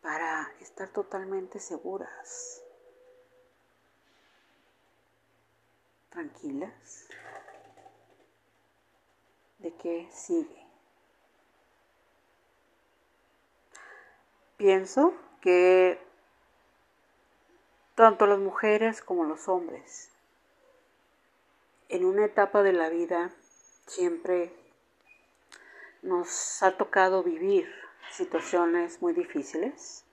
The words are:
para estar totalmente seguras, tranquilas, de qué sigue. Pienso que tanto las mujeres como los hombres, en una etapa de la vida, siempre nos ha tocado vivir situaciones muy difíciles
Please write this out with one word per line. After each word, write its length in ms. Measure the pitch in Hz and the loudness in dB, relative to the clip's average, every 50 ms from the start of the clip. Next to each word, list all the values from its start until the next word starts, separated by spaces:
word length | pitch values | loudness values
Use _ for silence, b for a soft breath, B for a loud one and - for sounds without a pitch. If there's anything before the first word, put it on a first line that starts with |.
| _ | _
para 500 | 165 151 156 165 160 160 160 151 - - - | -8 -8 -6 -6 -6 -6 -8 -8 -12 -16 -20
estar 280 | - - _ - 190 185 | -20 -20 _ -16 -16 -10
totalmente 680 | - - 196 - - 190 190 190 196 190 185 185 - 202 | -8 -8 -8 -6 -8 -10 -8 -6 -8 -8 -8 -8 -14 -16
seguras, 1000 | - - 175 151 - 180 185 196 - - - - - - - - - - - - - - - _ _ - _ _ _ - - _ _ _ _ _ _ _ _ _ _ _ _ _ _ _ _ _ _ _ _ _ _ _ _ _ _ _ _ _ _ _ _ _ _ _ _ _ _ _ _ _ _ _ _ _ _ _ _ _ _ _ _ _ _ _ _ _ _ _ | -14 -12 -14 -12 -10 -10 -10 -10 -12 -14 -16 -20 -20 -18 -18 -18 -16 -18 -18 -20 -20 -20 -20 _ _ -20 _ _ _ -20 -20 _ _ _ _ _ _ _ _ _ _ _ _ _ _ _ _ _ _ _ _ _ _ _ _ _ _ _ _ _ _ _ _ _ _ _ _ _ _ _ _ _ _ _ _ _ _ _ _ _ _ _ _ _ _ _ _ _ _ _
tranquilas, 1000 | - 175 165 147 - - - 151 139 135 170 214 - _ _ - - - - _ - - - - - - - - - - - - _ - - - _ _ _ _ _ _ _ _ _ _ _ _ _ _ _ _ _ _ _ _ _ _ _ _ _ _ _ _ _ _ _ _ _ _ | -16 -14 -14 -14 -16 -14 -14 -12 -10 -10 -10 -12 -14 _ _ -20 -20 -20 -20 _ -20 -20 -20 -20 -20 -20 -20 -20 -20 -20 -20 -20 _ -20 -20 -20 _ _ _ _ _ _ _ _ _ _ _ _ _ _ _ _ _ _ _ _ _ _ _ _ _ _ _ _ _ _ _ _ _ _
de 140 | 196 170 170 | -14 -14 -14
qué 300 | - - 170 170 170 170 175 - | -10 -8 -8 -6 -6 -8 -14 -20
sigue. 540 | - - - 180 165 156 - - - - _ _ _ _ _ _ _ _ _ _ _ _ _ _ _ _ _ _ _ _ _ _ _ _ _ _ _ _ _ _ _ _ _ _ _ _ _ _ _ _ _ _ _ _ _ _ _ _ _ _ _ _ _ _ _ _ _ _ _ _ _ B B B B B B B B B B _ _ _ _ _ _ _ _ | -20 -6 -4 -2 -2 -2 -4 -12 -20 -20 _ _ _ _ _ _ _ _ _ _ _ _ _ _ _ _ _ _ _ _ _ _ _ _ _ _ _ _ _ _ _ _ _ _ _ _ _ _ _ _ _ _ _ _ _ _ _ _ _ _ _ _ _ _ _ _ _ _ _ _ _ B B B B B B B B B B _ _ _ _ _ _ _ _
Pienso 560 | 214 196 190 190 190 190 - 262 285 349 - - - - - _ | 4 4 4 4 2 -2 0 2 2 2 2 -2 -16 -20 -20 _
que 580 | - 190 180 180 180 185 185 185 185 180 170 175 - - _ _ _ _ _ _ _ _ _ _ _ _ _ _ _ _ _ _ _ _ _ _ _ _ _ _ _ _ _ _ _ _ _ _ _ _ _ | 2 4 6 6 8 8 8 8 6 4 2 -2 -10 -20 _ _ _ _ _ _ _ _ _ _ _ _ _ _ _ _ _ _ _ _ _ _ _ _ _ _ _ _ _ _ _ _ _ _ _ _ _
tanto 320 | - 226 226 208 - 214 | 8 8 8 8 8 4
las 120 | 202 202 196 | 4 4 4
mujeres 640 | 196 196 190 - - 214 214 214 220 226 220 - | 2 -2 -4 -2 0 2 2 2 2 0 -2 -4
como 240 | - - 190 175 165 | -8 -4 -2 -2 0
los 240 | 151 156 160 - - | -2 -4 -6 -4 -4
hombres, 640 | 185 180 175 160 - - - - - - - - _ _ _ _ _ _ _ _ _ _ _ _ _ _ _ _ _ _ _ _ _ _ _ _ _ _ _ _ _ _ _ _ _ _ _ _ | -4 -2 -4 -6 -12 -14 -16 -18 -20 -20 -20 -20 _ _ _ _ _ _ _ _ _ _ _ _ _ _ _ _ _ _ _ _ _ _ _ _ _ _ _ _ _ _ _ _ _ _ _ _
en 140 | - 180 180 | -4 0 0
una 220 | 185 190 202 214 | 2 2 2 0
etapa 360 | 208 - - 202 196 - 208 202 | 0 2 0 0 2 4 4 4
de 120 | 196 185 | 4 4
la 160 | 175 165 160 | 2 0 0
vida, 420 | 165 170 170 165 180 170 170 175 - - _ _ _ _ _ _ _ _ _ | -2 -4 -2 -2 -2 -4 -4 -6 -8 -16 _ _ _ _ _ _ _ _ _
siempre 680 | - - - 180 175 170 165 - 185 180 180 175 170 - - - _ _ _ _ _ _ _ _ _ - _ _ _ _ _ _ _ B B B B B B B B B _ - | -16 -6 -2 -2 -2 -2 -4 -4 -2 -2 -2 -2 -4 -8 -20 -20 _ _ _ _ _ _ _ _ _ -20 _ _ _ _ _ _ _ B B B B B B B B B _ -6
nos 600 | 185 185 175 175 175 - - - - - - - | -2 -2 -2 -2 -4 -8 -8 -8 -8 -4 2 2
ha 140 | 190 185 | 2 2
tocado 460 | - 196 - - 196 185 185 185 190 170 | 2 -4 0 2 4 4 4 4 2 0
vivir 440 | 175 165 160 175 196 202 190 - - - - - - - _ - - - | 0 -4 -2 0 2 2 2 2 0 -10 -18 -20 -20 -20 _ -20 -20 -10
situaciones 880 | - 185 180 - 165 160 - - 180 175 170 170 175 170 170 170 - | -10 -8 -4 -4 -6 -6 -2 0 2 2 2 2 0 -2 -2 -6 -4
muy 140 | 175 175 165 | -4 -2 -2
difíciles 880 | 175 170 170 - 151 135 - - 160 185 262 294 - - - - - _ _ | -2 -4 -4 -6 -8 -8 -6 -6 -4 -4 -4 -6 -10 -18 -20 -20 -20 _ _